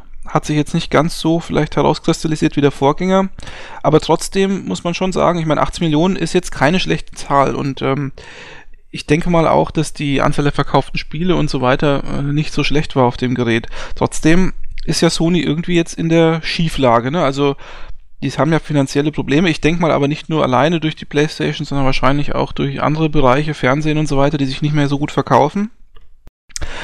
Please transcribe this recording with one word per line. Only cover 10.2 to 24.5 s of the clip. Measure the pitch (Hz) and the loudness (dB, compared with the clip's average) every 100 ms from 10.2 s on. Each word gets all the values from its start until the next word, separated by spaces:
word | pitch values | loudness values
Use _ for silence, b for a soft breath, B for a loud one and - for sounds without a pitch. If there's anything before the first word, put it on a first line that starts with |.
Anzahl | - 147 | 2 2
der | 143 | 0
verkauften | - 143 143 - - | 0 2 2 0 -4
Spiele | - - 185 160 | -6 -2 0 2
und | 151 | 0
so | 139 | 0
weiter, | 127 135 156 139 | 2 2 2 0
äh, | - 139 | -2 -4
nicht | 143 147 151 | -2 0 -2
so | - | 0
schlecht | 143 139 156 139 | 0 2 0 2
war | 123 | 2
auf | - | 2
dem | 127 | -2
Gerät. | 123 117 113 - B B B | 0 0 0 -2 B B B
Trotzdem | - - 156 170 - - - - | -2 2 4 6 4 0 -4 -2
ist | - 156 | -2 2
ja | 170 | 2
Sony | - 165 180 | 2 2 2
irgendwie | - 151 170 165 | 0 -2 0 0
jetzt | 170 - | 0 -2
in | 165 | 0
der | 165 165 165 | 4 4 2
Schieflage, | - - 160 - 131 117 120 | -2 -2 -2 2 4 4 2
ne? | 165 | 0
Also, | 139 139 143 139 B B B B - - | 0 2 0 0 B B B B -12 -8
die | 139 | -4
haben | - 147 | 0 2
ja | 160 | 2
finanzielle | - 147 135 139 147 | 0 0 0 0 -2
Probleme. | 147 127 139 190 | -2 0 2 2
Ich | 156 | 2
denk | 151 170 | 0 2
mal | 165 | 2
aber | 135 139 | 2 0
nicht | 151 - | -2 -2
nur | 160 | 0
alleine | 135 123 147 170 | 2 2 2 0
durch | 156 - | -2 -6
die | - | -4
PlayStation, | 147 156 - 151 151 147 | -2 -2 -2 -4 -4 -4
sondern | 139 135 | 0 2
wahrscheinlich | - 131 143 143 127 | 4 2 2 2 0
auch | 135 | -2
durch | - 143 139 | -2 -4 0
andere | - 156 160 | 0 0 2
Bereiche, | 151 131 131 151 147 | 4 6 4 2 -2
Fernsehen | 135 139 156 151 | 0 0 0 0
und | 156 | 2
so | 139 | 2
weiter, | 139 147 | 2 2
die | |
sich | 139 | -2